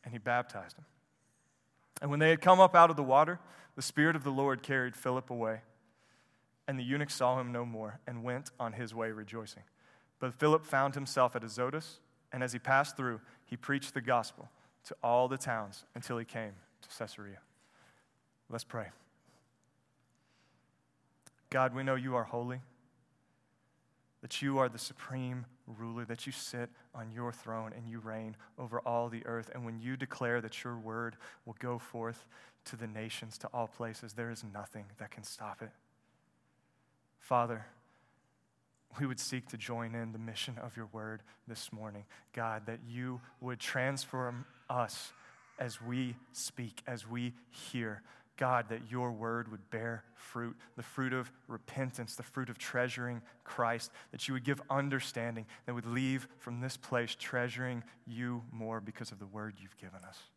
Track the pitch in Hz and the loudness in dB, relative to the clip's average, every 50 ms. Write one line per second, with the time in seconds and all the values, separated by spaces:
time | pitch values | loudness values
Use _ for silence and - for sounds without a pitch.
0 | - 120 113 117 104 123 120 123 120 - - 104 92 87 - - - _ _ _ | -10 -8 -8 -4 0 2 2 2 2 0 -8 -10 -10 -10 -16 -20 -20 _ _ _
1 | _ _ _ _ _ _ _ _ _ _ _ _ _ _ _ _ _ _ _ - | _ _ _ _ _ _ _ _ _ _ _ _ _ _ _ _ _ _ _ -4
2 | - 143 143 147 156 160 165 160 - 180 185 185 190 180 185 175 170 165 160 147 | -2 0 4 8 8 8 8 10 10 10 12 12 12 12 12 12 12 12 10 4
3 | 143 131 131 143 156 160 180 175 - - - - - - _ - - - - - | 4 8 8 8 8 8 2 -6 -8 -18 -20 -20 -20 -14 _ -6 -6 0 4 6
4 | 147 160 160 151 131 143 135 135 139 139 135 117 - - 139 131 127 123 120 - | 6 6 6 4 0 0 2 2 4 2 2 0 0 0 2 2 2 0 -4 -2
5 | - 127 127 131 127 - 123 120 113 110 110 110 - - - _ _ _ _ _ | -2 0 0 0 -2 -4 -4 0 0 0 0 -2 -8 -16 -20 _ _ _ _ _
6 | _ _ _ _ _ _ _ _ _ _ _ _ _ - 139 131 123 123 135 147 | _ _ _ _ _ _ _ _ _ _ _ _ _ -4 -4 -2 0 0 2 2
7 | 147 143 - - 131 123 127 131 123 120 120 120 120 120 113 110 110 104 107 151 | 2 0 2 4 4 6 6 4 0 0 -2 -2 -2 -2 -4 -6 -6 -6 -8 -10
8 | - 127 123 117 113 123 123 135 147 - - - 123 113 107 107 120 110 113 117 | -8 -8 -8 -4 -4 -2 -4 -4 -6 -10 -8 -6 -6 -4 -4 -4 -6 -6 -4 -2
9 | 113 110 110 107 107 107 113 117 110 107 - 101 - _ _ _ _ - - - | -2 -2 -2 -6 -10 -8 -8 -8 -8 -10 -14 -18 -20 _ _ _ _ -20 -20 -20
10 | _ _ _ _ 131 127 120 - 151 151 156 160 156 - - 135 135 139 135 147 | _ _ _ _ -4 -4 0 4 8 8 8 8 6 4 4 4 4 4 2 -2
11 | 139 131 - 139 127 120 - 120 110 113 101 120 123 127 143 156 156 - - - | -6 0 6 6 6 6 6 0 -4 -4 -2 0 0 0 0 -4 -6 -8 -16 -20
12 | _ _ _ _ _ _ - 127 127 123 117 120 - - 135 135 143 143 - - | _ _ _ _ _ _ -2 -2 -2 0 -2 -4 4 6 8 8 8 4 0 -2
13 | 131 123 117 107 - - - - _ - 123 117 - - 139 139 139 - - 139 | -2 -2 -2 -4 -8 -16 -20 -20 _ -10 -10 -8 0 0 0 0 0 -2 -4 -2
14 | 117 120 127 120 107 - - - - - _ _ - - _ _ _ - - - | 2 4 4 4 4 0 -8 -14 -18 -18 _ _ -20 -20 _ _ _ -14 -8 0
15 | - 120 117 123 127 127 131 131 - 135 117 110 107 98 101 - - _ _ 120 | 4 6 6 6 6 6 2 -2 0 -2 -2 -2 -2 -6 -10 -14 -18 _ _ -12
16 | 120 - 123 113 113 - - 117 113 104 98 92 - _ _ _ - - - - | -4 -2 -2 -2 -2 -4 -4 -4 -4 -4 -8 -12 -20 _ _ _ -18 -16 -8 -8
17 | 113 104 - - 104 101 98 - - _ _ _ _ _ _ - - - _ _ | -8 -8 -8 -12 -14 -14 -14 -18 -20 _ _ _ _ _ _ -20 -20 -20 _ _
18 | _ _ _ _ _ _ _ _ _ _ 113 117 - - - 120 104 90 - - | _ _ _ _ _ _ _ _ _ _ -6 -6 -6 -4 -6 -6 -6 -6 -10 -18
19 | - _ _ _ _ - _ _ _ _ _ _ _ _ _ _ _ _ _ _ | -20 _ _ _ _ -20 _ _ _ _ _ _ _ _ _ _ _ _ _ _
20 | _ _ _ _ _ _ _ _ _ _ _ _ _ _ _ _ _ _ _ _ | _ _ _ _ _ _ _ _ _ _ _ _ _ _ _ _ _ _ _ _
21 | _ _ _ _ _ - _ _ _ _ - 131 131 127 120 131 135 135 131 127 | _ _ _ _ _ -20 _ _ _ _ 4 4 4 4 2 0 2 2 2 2
22 | 127 135 127 120 113 - - 120 120 123 127 127 127 - - _ _ _ _ _ | 2 2 2 0 0 0 -2 -2 -2 -2 -4 -6 -8 -14 -20 _ _ _ _ _
23 | _ _ _ _ _ _ _ _ _ _ _ _ _ _ _ _ _ _ _ _ | _ _ _ _ _ _ _ _ _ _ _ _ _ _ _ _ _ _ _ _
24 | _ _ _ _ - - - - 143 139 139 135 131 123 113 117 - - - - | _ _ _ _ -12 -8 -6 -2 0 2 4 6 4 4 2 -4 -8 -8 -10 -12
25 | - - 131 131 127 127 127 127 120 123 - _ _ - 117 104 117 117 113 120 | -10 -6 -4 -2 -2 -2 -4 -4 -6 -10 -16 _ _ -16 -10 -8 -8 -6 -6 -6
26 | 120 110 117 113 - 139 135 - - - - 120 120 120 - - - _ - 127 | -6 -6 -6 -6 -6 -8 -8 -8 -8 -6 -4 -4 -6 -6 -8 -20 -20 _ -12 -12
27 | 113 110 110 117 120 120 117 - - 110 113 113 110 110 - 120 117 117 113 117 | -10 -10 -6 -4 -6 -6 -6 -6 -8 -6 -4 -4 -4 -6 -8 -10 -10 -8 -10 -8
28 | 107 113 110 110 110 110 110 - - - _ - 127 113 117 120 - 120 117 117 | -8 -6 -6 -6 -6 -8 -10 -12 -18 -20 _ -10 -8 -4 -4 -2 0 2 2 2
29 | 120 120 113 113 - 117 117 117 110 - - 127 120 117 113 113 113 123 131 127 | 0 0 -4 -6 -6 -4 -4 -4 -6 -6 -10 -8 -8 -8 -8 -6 -4 -4 -4 -4
30 | 135 - - - 131 117 120 120 113 110 - - - 123 120 117 110 110 110 113 | -4 -6 -4 -2 2 2 2 2 0 -4 -10 -8 -8 -8 -8 -8 -8 -6 -4 -4
31 | 117 117 110 - - - - - _ 117 113 - - 123 123 117 - - - 117 | -4 -4 -6 -10 -18 -20 -20 -16 _ -16 -12 -6 -4 -4 -4 -4 -6 -8 -6 -4
32 | 113 113 117 - - - - - - - _ _ _ - - 113 117 110 107 107 | -4 -4 -6 -8 -14 -20 -20 -20 -20 -20 _ _ _ -12 -10 -8 -8 -8 -6 -6
33 | 110 110 - - 117 110 107 - - - - 120 117 107 - - 120 113 110 - | -6 -6 -6 -8 -10 -10 -12 -10 -10 -4 -2 -2 -2 -2 -4 -6 -6 -6 -6 -8
34 | - 110 104 120 117 117 117 113 - 107 98 104 101 - - 110 101 104 107 - | -12 -10 -6 -6 -4 -4 -4 -8 -10 -10 -10 -10 -12 -10 -12 -14 -14 -14 -14 -16
35 | 107 104 - 110 101 - - - 110 104 101 - 110 110 - _ _ _ _ _ | -14 -14 -14 -14 -12 -12 -12 -10 -10 -10 -10 -10 -12 -14 -14 _ _ _ _ _
36 | _ _ _ _ _ _ _ _ _ _ _ _ _ _ _ _ _ _ _ _ | _ _ _ _ _ _ _ _ _ _ _ _ _ _ _ _ _ _ _ _
37 | _ _ _ _ - - 127 120 120 120 117 110 110 - - - _ _ _ _ | _ _ _ _ -2 2 4 4 4 2 -2 -6 -8 -12 -18 -20 _ _ _ _
38 | _ _ _ _ _ _ _ _ _ _ _ _ _ _ _ _ _ _ - - | _ _ _ _ _ _ _ _ _ _ _ _ _ _ _ _ _ _ -4 -2
39 | 143 131 127 120 - - 131 127 120 - - 113 104 - 120 117 117 113 113 117 | 0 0 0 -2 -4 -4 -4 -4 -6 -6 -10 -10 -6 -4 -4 -4 -4 -4 -4 -4
40 | 113 110 110 110 113 113 110 - - - 120 117 117 120 - 117 113 98 110 110 | -4 -6 -6 -8 -8 -8 -6 -6 -6 -6 -6 -8 -10 -8 -8 -10 -10 -8 -8 -8
41 | 107 110 110 104 - - - _ _ - 113 - - - - 107 110 107 101 104 | -8 -6 -8 -10 -12 -20 -20 _ _ -12 -10 -10 -10 -10 -10 -10 -10 -10 -10 -12
42 | 107 _ - - - _ - 127 113 113 110 110 104 117 113 113 120 117 120 120 | -14 _ -20 -20 -20 _ -6 -4 -2 -2 -2 -4 -6 -8 -10 -8 -10 -10 -8 -6
43 | 127 127 127 123 - - - _ 123 127 123 120 - - - 135 127 135 139 135 | -4 -6 -6 -8 -12 -18 -18 _ -6 -6 -6 -4 -4 -2 0 2 2 2 0 -2
44 | - - - 127 127 123 123 123 135 - - - - - 127 123 117 104 - - | -6 -6 -4 -4 -2 -2 -4 -6 -10 -12 -18 -20 -8 -4 0 0 0 0 -2 -8
45 | - - - - - - - - - - - - 131 120 110 - 113 120 123 127 | -10 -12 -14 -18 -20 -20 -20 -20 -20 -20 -8 -6 -6 -6 -6 -8 -6 -4 -2 -2
46 | 131 123 120 123 - - - - - - - - 123 110 - - - - 123 110 | -2 -2 -4 -10 -14 -14 -10 -8 -8 -8 -8 -8 -10 -10 -10 -12 -8 -8 -8 -8
47 | 104 110 117 120 120 123 120 - - _ - - - - - 123 113 110 104 101 | -6 -6 -4 -4 -4 -4 -6 -10 -20 _ -18 -16 -14 -6 -4 -2 -2 -2 -4 -8
48 | - - - - - _ _ - 135 127 127 123 117 107 113 113 120 110 120 127 | -12 -20 -20 -20 -20 _ _ 0 2 4 4 2 2 0 -6 -6 -6 -4 -2 -2
49 | 123 123 117 107 113 117 117 117 117 113 110 98 98 - - 110 113 117 117 113 | -2 -2 -2 -2 -2 0 0 -2 -2 -4 -10 -12 -10 -6 -6 -4 -2 -4 -4 -6
50 | - - - - - - - 120 117 117 117 - - - _ - 120 - - - | -10 -16 -20 -20 -20 -8 -6 -4 -4 -4 -6 -10 -18 -16 _ -12 -12 -8 -2 -2
51 | 131 127 123 131 123 123 - - - - 120 110 - - - 135 135 127 - - | 0 2 2 0 -2 -4 -10 -20 -12 -10 -10 -10 -10 -8 -4 -4 -4 -4 -4 -8
52 | 117 113 - - 123 - - 135 131 120 117 - - - - 123 123 127 117 123 | -8 -8 -8 -12 -12 -8 -4 -4 -4 -4 -6 -8 -8 -2 2 2 2 2 0 -2
53 | 123 123 120 117 - - - - _ - - - 120 117 117 117 - - - - | -2 -2 -4 -4 -8 -12 -20 -20 _ -10 0 2 2 2 2 0 -4 -8 -12 -18
54 | - - - 127 - - 135 127 117 143 139 143 - - 135 139 139 143 139 131 | -18 -14 -8 -6 -4 -2 -2 0 2 0 0 0 0 0 2 2 2 2 0 0
55 | - - - 123 117 120 117 113 107 - - - - - 123 120 110 117 120 131 | -2 -2 -4 -4 -4 -4 -4 -6 -10 -12 -16 -12 -8 -6 -4 -4 -4 -2 0 0
56 | 135 131 135 131 131 - - - - 123 120 120 127 131 - - - - 131 123 | 2 2 0 0 -2 -8 -16 -14 -10 -8 -6 -4 -6 -6 -6 -10 -6 0 0 0
57 | 120 113 - - - - - 123 123 123 117 123 127 127 123 117 113 - - - | 0 0 -6 -8 -8 -4 -2 0 0 -2 -2 -4 -4 -4 -4 -6 -8 -12 -20 -20
58 | _ - 117 117 123 123 123 120 113 117 110 113 113 110 113 110 101 107 107 - | _ -12 -8 -6 -4 -4 -4 -4 -6 -10 -10 -8 -6 -4 -6 -6 -6 -10 -10 -10
59 | 120 - 113 98 104 98 101 107 107 107 98 95 98 98 - - - 92 92 92 | -12 -12 -10 -14 -14 -12 -8 -8 -8 -8 -10 -12 -20 -20 -20 -18 -18 -18 -16 -18
60 | 87 92 92 - - - _ | -18 -18 -18 -20 -20 -20 _